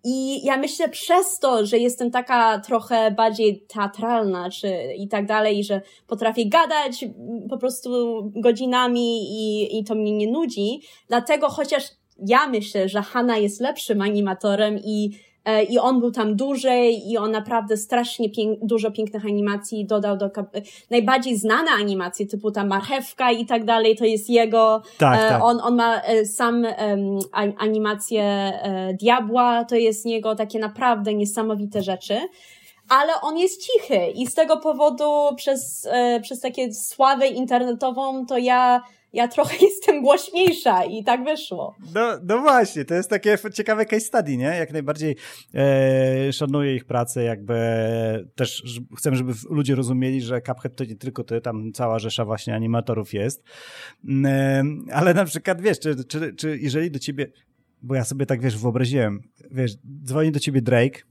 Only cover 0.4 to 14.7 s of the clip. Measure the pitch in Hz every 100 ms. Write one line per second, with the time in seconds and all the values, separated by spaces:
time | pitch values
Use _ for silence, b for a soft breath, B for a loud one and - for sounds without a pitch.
0.4 | 269 269 285 - 320 - - 349 370 -
1.4 | 277 233 208 233 240 240 240 247 247 247
2.4 | 226 214 - 226 214 233 220 208 226 214
3.4 | 214 202 _ 220 202 202 226 233 208 180
4.4 | 175 - 202 180 131 190 202 208 202 214
5.4 | 214 202 208 196 196 B _ 214 226 226
6.4 | 214 330 320 311 277 240 254 - - 233
7.4 | 208 262 254 254 247 247 233 220 208 202
8.4 | 233 233 254 247 247 240 233 226 190 214
9.4 | 214 214 202 220 208 220 208 214 208 277
10.4 | 330 220 202 285 B B _ 240 240 302
11.4 | 294 - 277 285 - _ _ _ 196 247
12.4 | 294 226 202 202 190 202 202 247 240 226
13.4 | 202 202 262 294 - 208 196 208 196 190
14.4 | 208 202 214